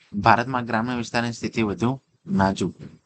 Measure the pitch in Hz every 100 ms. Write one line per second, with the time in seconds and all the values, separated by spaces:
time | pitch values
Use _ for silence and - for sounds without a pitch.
0 | _ 104 101 107 123 131 117 113 120 123
1 | 113 120 120 113 107 - 110 92 113 131
2 | _ _ - 95 95 98 90 - 73 -